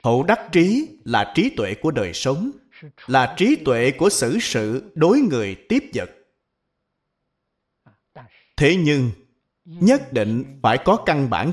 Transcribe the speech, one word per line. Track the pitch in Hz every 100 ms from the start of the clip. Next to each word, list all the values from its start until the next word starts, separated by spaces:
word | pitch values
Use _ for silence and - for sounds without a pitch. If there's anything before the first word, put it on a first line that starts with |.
hậu | 120 120
đắc | 175 226 -
trí | 165 180 240 311 -
là | - 117 104
trí | 151 247 -
tuệ | 101
của | 104 156
đời | 131 92
sống, | 82 131 143 247 285 _ - 151 _ -
là | 123 123 -
trí | 202 302
tuệ | 151 117 123 139
của | 180
xử | - 120 196
sự | - 117 107 127 -
đối | - 160 262
người | 247 127 101 92 _
tiếp | 247 -
vật. | 117 90 - _ _ _ _ _ _ _ _ _ _ _ _ _ _ _ _ _ _ _ - 120 _ _ -
Thế | 143 185
nhưng, | 151 147 123 98 _ _ _ _
nhất | - 170 185 269 277
định | 120 107 117 131 -
phải | 113 127
có | 185 214 -
căn | 151 131
bản | 90 135